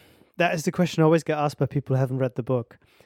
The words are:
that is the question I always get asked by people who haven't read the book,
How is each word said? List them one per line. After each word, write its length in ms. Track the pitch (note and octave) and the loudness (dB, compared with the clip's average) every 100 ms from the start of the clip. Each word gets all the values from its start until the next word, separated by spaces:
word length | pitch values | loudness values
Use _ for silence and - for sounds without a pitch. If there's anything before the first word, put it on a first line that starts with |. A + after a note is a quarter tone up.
| _ _ _ - | _ _ _ -2
that 160 | F3 | -2
is 100 | F3 | 0
the 80 | E3 | -4
question 300 | - F3 - | -2 -2 4
I 40 | D#3 | 4
always 180 | E3 | 4
get 140 | - D3+ | 0 -2
asked 200 | D3 - | -2 -2
by 80 | C3+ | -4
people 300 | - - C3 | -4 -2 -2
who 40 | |
haven't 200 | C3 C3 | 0 -2
read 160 | C3 - | -4 -4
the 80 | |
book, 340 | A2+ B2+ A#2 - _ _ | -4 -4 -4 -16 _ _